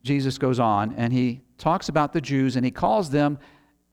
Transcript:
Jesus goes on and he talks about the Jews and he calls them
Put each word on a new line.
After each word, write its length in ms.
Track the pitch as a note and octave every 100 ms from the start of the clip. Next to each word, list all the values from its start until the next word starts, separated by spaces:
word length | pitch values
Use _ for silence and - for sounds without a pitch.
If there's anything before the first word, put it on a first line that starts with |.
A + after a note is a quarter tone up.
Jesus 360 | B2 C#3+ C3+ C3
goes 200 | C3+ B2
on 340 | A#2 G2+ G#2+
and 180 | G#2+ A#2
he 300 | B2+ B2+ B2 _ _
talks 320 | D#3 F3+ -
about 240 | D#3 D3
the 80 | E3
Jews 360 | C3 C3+ C3 B2+
and 80 |
he 60 | B2+
calls 400 | - F#3 A3 E3+
them 280 | C#3+ D3 C#3+ - - _ _ _